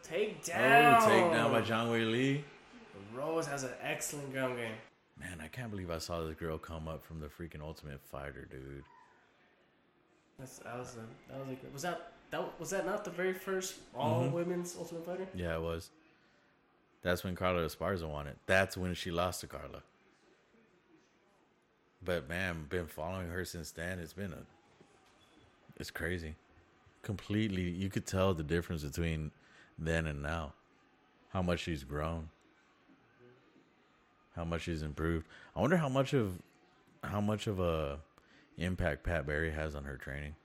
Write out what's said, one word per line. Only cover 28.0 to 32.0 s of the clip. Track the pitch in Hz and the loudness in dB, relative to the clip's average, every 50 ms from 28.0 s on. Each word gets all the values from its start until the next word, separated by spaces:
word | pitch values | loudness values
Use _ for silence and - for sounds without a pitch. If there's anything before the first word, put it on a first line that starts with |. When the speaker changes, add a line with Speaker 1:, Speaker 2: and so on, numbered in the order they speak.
| - | -2
Speaker 2:
tell | - - 95 95 98 92 | 0 2 4 6 6 4
the | 78 78 | 2 0
difference | 71 82 87 85 - 87 80 73 | 2 2 0 2 0 -4 -4 -4
between | 71 69 - 82 82 80 78 78 73 - - - - - - - - - | -4 -2 0 0 0 0 0 -2 -6 -8 -12 -20 -20 -20 -20 -20 -20 -10
then | - 80 80 82 82 80 | -4 0 2 2 2 2
and | 78 73 71 | 0 -4 -4
now. | 71 73 82 85 78 71 - _ _ _ _ _ _ _ _ _ _ _ _ _ - _ | -4 -2 -2 -2 -4 -6 -10 _ _ _ _ _ _ _ _ _ _ _ _ _ -20 _
How | - 95 | -2 0
much | 90 87 87 82 | 2 2 2 2
she's | - 90 82 73 69 | 0 -2 -4 -4 -4
grown. | 67 71 73 | -4 -2 -2